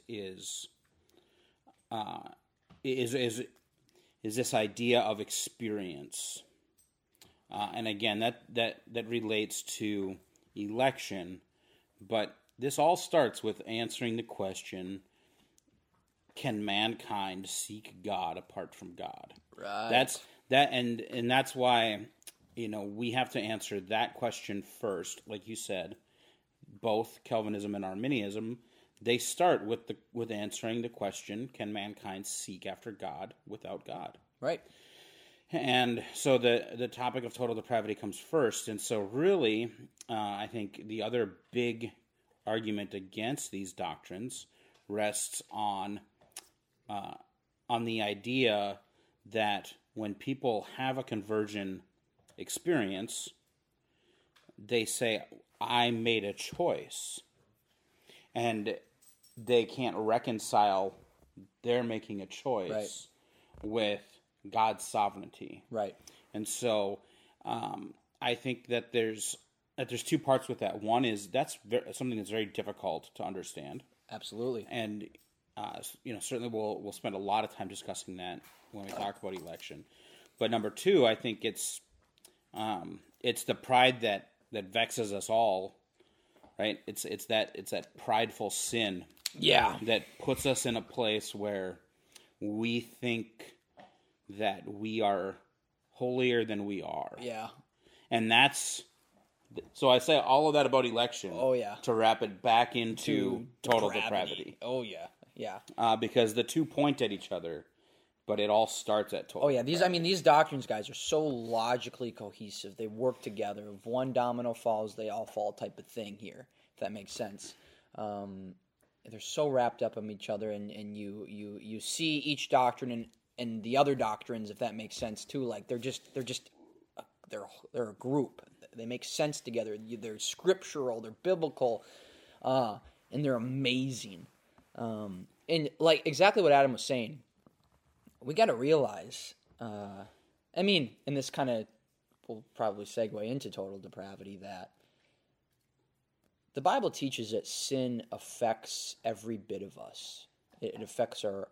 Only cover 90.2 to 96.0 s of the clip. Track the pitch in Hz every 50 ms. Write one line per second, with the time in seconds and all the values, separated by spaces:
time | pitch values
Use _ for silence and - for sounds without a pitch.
90.2 | - 139 131 - - 139 127 - - 127 113 113 104 - - - 120 107 107 110
91.2 | - - - 104 101 104 104 98 92 92 87 - _ _ _ _ _ _ _ -
92.2 | - _ _ - - 104 104 110 113 117 117 120 117 - - - 127 123 117 113
93.2 | 107 - _ - - - - _ _ _ _ - - - _ _ _ _ _ _
94.2 | _ - 98 101 110 101 98 101 82 98 104 101 107 110 107 110 107 101 101 92
95.2 | 92 95 92 - _ _ _ _ _ _ _ _ _ _ _ -